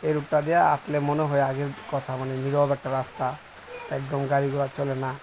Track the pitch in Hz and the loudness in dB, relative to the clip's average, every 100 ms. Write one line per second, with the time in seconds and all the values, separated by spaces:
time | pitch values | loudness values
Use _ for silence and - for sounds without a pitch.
0 | 156 151 143 151 147 170 165 147 - 147 | 0 0 2 0 4 4 4 4 2 0
1 | 143 151 151 143 135 135 143 135 - 139 | 2 2 2 2 2 0 -4 -6 -4 -4
2 | 135 131 131 131 135 143 143 139 131 131 | -4 -4 -4 -2 0 2 4 2 0 -2
3 | 127 - 127 143 - - - - - 139 | -4 -2 -4 -4 -12 -20 -14 -14 -6 -6
4 | 135 143 135 139 139 143 135 - 143 131 | -4 -2 2 2 2 0 -2 -2 -2 -2
5 | 131 135 | -4 -6